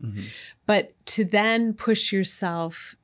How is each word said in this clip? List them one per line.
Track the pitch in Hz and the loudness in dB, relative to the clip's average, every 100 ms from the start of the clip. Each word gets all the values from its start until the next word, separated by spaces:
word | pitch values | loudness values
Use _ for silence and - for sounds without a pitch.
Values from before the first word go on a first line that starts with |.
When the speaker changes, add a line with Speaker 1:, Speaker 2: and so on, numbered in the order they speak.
Speaker 1:
Mm-hmm. | 117 101 101 - - - - | -8 -8 -8 -12 -18 -8 0
Speaker 2:
but | 208 - _ - | 2 2 _ -2
to | - | 0
then | 202 208 214 226 233 | 2 2 4 4 2
push | 220 - 226 - | 0 2 2 2
yourself | 196 180 - 185 170 165 170 - - | 0 0 -2 -2 -2 -4 -6 -14 -18